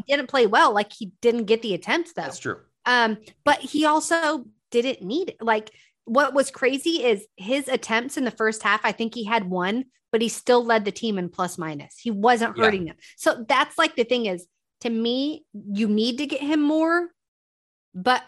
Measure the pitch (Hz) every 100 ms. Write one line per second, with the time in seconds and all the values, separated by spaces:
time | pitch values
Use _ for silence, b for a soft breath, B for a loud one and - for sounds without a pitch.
0 | 214 277 262 269 226 233 320 208 208 -
1 | 196 - 240 226 202 220 226 175 - 302
2 | 339 - 156 - 123 92 _ _ - 247
3 | 226 214 B _ - 285 269 294 311 311
4 | 311 330 311 302 240 _ _ 240 247 247
5 | 185 285 381 - 226 214 214 b b _
6 | - 233 285 269 262 - 254 269 330 330
7 | 240 208 - - 190 269 262 262 - 226
8 | 247 - 247 - 220 220 208 208 233 208
9 | 226 240 208 233 185 180 180 226 262 _
10 | _ 226 233 - - 247 233 226 202 185
11 | 233 202 175 - 180 - 160 147 143 -
12 | 233 202 220 240 226 196 220 196 165 -
13 | B - 320 240 226 262 294 - 311 311
14 | 233 247 220 180 - _ _ _ 240 226
15 | 233 247 285 311 - 208 202 202 220 208
16 | 233 247 294 285 285 311 294 311 320 339
17 | 349 - _ _ _ _ _ _ _ 180
18 | 180 247